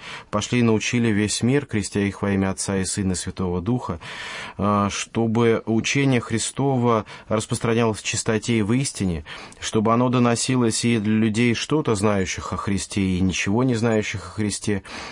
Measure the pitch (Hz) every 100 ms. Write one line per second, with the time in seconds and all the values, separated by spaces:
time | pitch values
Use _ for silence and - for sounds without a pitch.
0 | - - - 104 107 123 117 110 - 123
1 | 117 101 104 - 113 139 135 107 98 104
2 | 101 98 101 98 98 95 - 98 92 -
3 | 95 90 - - 92 90 90 123 - 85
4 | - - - - - - 98 104 101 -
5 | - - 117 113 117 113 - 113 110 143
6 | 139 127 - 113 - - 139 131 120 113
7 | 101 - - 107 - 120 117 113 117 104
8 | - 113 - 110 - 117 101 120 139 -
9 | 98 82 - - - - - 113 107 117
10 | 127 123 120 117 - 127 120 107 120 117
11 | 104 110 110 104 123 113 - 147 147 107
12 | 107 101 95 - - 92 - 98 - -
13 | 95 90 92 87 - 107 131 117 117 110
14 | 104 104 90 - 104 101 - 101 - -
15 | -